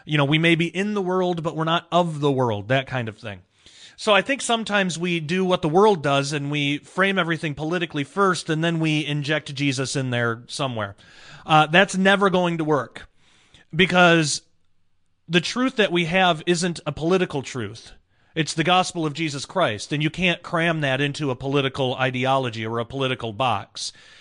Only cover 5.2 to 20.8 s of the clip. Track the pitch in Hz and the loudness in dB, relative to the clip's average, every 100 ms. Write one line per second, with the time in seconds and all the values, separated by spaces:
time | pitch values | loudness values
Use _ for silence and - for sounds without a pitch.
5.2 | 147 185 185 180 165 165 214 185 143 139 | -2 -2 0 0 2 4 4 4 2 0
6.2 | 139 151 143 147 143 147 - - 190 196 | 0 -4 -4 -2 0 -2 -4 0 2 2
7.2 | 165 160 160 139 156 175 170 147 135 196 | 0 -2 -4 -4 -4 -2 -2 -4 -4 2
8.2 | 196 175 - 156 165 165 160 151 147 147 | 2 2 -2 0 0 0 2 0 0 -2
9.2 | 139 151 - 135 143 131 131 147 131 120 | -2 -4 -4 -2 -2 -2 -2 -4 -2 -2
10.2 | 120 113 120 - 139 113 101 - - - | -2 -4 -8 -6 -6 -4 -6 -10 -20 -20
11.2 | - - - 156 151 170 196 185 190 196 | -20 -14 2 4 6 4 4 2 2 4
12.2 | 196 180 175 165 151 147 113 - - _ | 4 2 0 0 0 0 -2 -12 -20 _
13.2 | _ _ _ _ _ 156 185 180 175 170 | _ _ _ _ _ 2 4 6 8 6
14.2 | 151 - - _ _ _ _ _ _ _ | 2 -4 -10 _ _ _ _ _ _ _
15.2 | - 170 175 240 254 247 190 175 160 185 | -2 0 0 -2 -2 2 2 0 0 2
16.2 | 185 160 175 175 180 165 - 143 160 185 | 2 2 0 0 -2 -4 -8 -4 0 0
17.2 | 180 143 120 131 104 113 - - _ _ | 0 -4 -8 -8 -8 -10 -20 -20 _ _
18.2 | _ - 151 - 160 180 175 175 156 143 | _ -6 -4 -2 2 2 0 -4 -6 -4
19.2 | 160 139 - 190 151 104 - 147 156 165 | -6 -6 -6 -2 -2 -2 -6 -4 -2 -2
20.2 | 180 170 - 170 170 160 | -2 -2 -4 -2 -2 -2